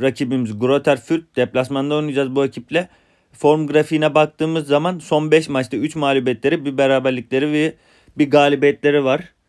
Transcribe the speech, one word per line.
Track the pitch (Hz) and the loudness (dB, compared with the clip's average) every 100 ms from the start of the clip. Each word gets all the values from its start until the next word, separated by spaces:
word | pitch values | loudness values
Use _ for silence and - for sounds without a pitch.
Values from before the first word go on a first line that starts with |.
rakibimiz | 131 120 127 131 117 104 | -4 -2 -4 -2 -4 -2
Greuther | 127 143 143 139 | 0 0 0 -2
Fürth. | - 165 165 - | -2 -6 -4 -4
Deplasmanda | 123 131 127 139 139 | -2 -2 -2 -4 -4
oynayacağız | 151 151 135 135 131 | -4 -2 -4 -2 -2
bu | |
ekiple. | 135 - - 160 180 _ _ _ _ | -2 -4 -6 -4 -4 _ _ _ _
Form | - 147 156 147 | -2 2 2 2
grafiğine | 151 151 156 156 | 0 0 0 2
baktığımız | 147 151 - 160 165 139 | 2 0 -2 -4 -4 0
zaman | 143 170 180 | 0 0 -4
son | - 151 151 | -2 -2 2
beş | 156 156 | 2 2
maçta | 135 127 107 | -4 -4 -4
üç | 147 160 | -6 -2
mağlubiyetleri, | 139 139 127 123 139 165 | -2 0 -2 -2 -2 -2
bir | 139 135 | -2 0
beraberlikleri | 135 135 131 127 117 131 151 | 2 2 0 -4 -4 -2 0
ve | 151 156 - _ _ _ - | -2 -2 -6 _ _ _ -2
bir | 143 | 4
galibiyetleri | 147 143 139 143 143 147 147 | 4 4 4 2 2 2 2
var. | 131 147 180 _ | 2 -2 -4 _